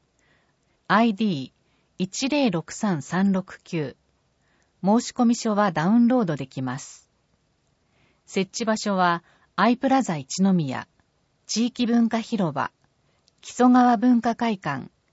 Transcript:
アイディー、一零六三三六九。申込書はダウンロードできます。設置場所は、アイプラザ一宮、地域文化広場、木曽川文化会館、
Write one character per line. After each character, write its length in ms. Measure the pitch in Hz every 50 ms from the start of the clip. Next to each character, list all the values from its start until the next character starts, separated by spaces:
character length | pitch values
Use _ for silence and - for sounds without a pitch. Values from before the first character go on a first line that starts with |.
| _ _ _ _ _ _ _ _ _ _ _ _ _ _ _ _ _ -
ア 160 | 180 214 233
イ 100 | 233 202
デ 100 | 190 220
ィ 200 | 208 170 135 127
ー、 80 | - _ _ _ _ _ _ _ _ _
一 320 | - 185 190 - - 269 262
零 220 | 302 294 269 247
六 200 | 175 165 - -
三 300 | - - 220 208 175 143
三 320 | - - 170 185 196 196
六 280 | 190 185 185 - - - _
九。 320 | - 175 160 143 123 - _ _ _ _ _ _ _ _ _ _ _ _ _ _ _ _ -
申 80 | - 190
込 420 | 214 247 - - - - 240 233
書 220 | 240 - - 226 208
は 180 | 202 208 196
ダ 140 | 160 156 156
ウ 120 | 190 220 240
ン 80 | 240
ロ 140 | 226 254 254
ー 40 | 220
ド 100 | 165 147
で 100 | 135 135
き 140 | - - 135
ま 180 | 131 127 123 143
す。 300 | - - - - _ _ _ _ _ _ _ _ _ _ _ _ _ _ _ _ _ _ _ _ _ _ _ _ _
設 240 | - - 196 190 -
置 140 | - - 233
場 100 | 220 220
所 180 | 214 - 208 196 185
は、 260 | 180 175 170 170 _ _ _ _ _ _ -
ア 140 | - 196 233
イ 80 | 247 -
プ 100 | - 269
ラ 140 | 269 269
ザ 160 | 226 - 165 147
一 240 | 127 - - 180
宮、 440 | 190 196 190 175 151 131 120 113 - _ _ _ _ _ _ _ _ _ _ _ _
地 220 | - - 214 240 240
域 180 | - - 240
文 240 | 214 233 240 233 220
化 100 | 233 226
広 320 | 220 - 233 202 185 156
場、 180 | 139 135 117 - _ _ _ _ _ _ _ _ _ _ _ _ _ _
木 140 | - - -
曽 160 | - 247 254
川 260 | 247 254 247 247 240
文 240 | 208 247 254 247 233
化 140 | 220 240 226
会 240 | - 233 233 214 185
館、 320 | - 156 139 127 - - _ _ _ _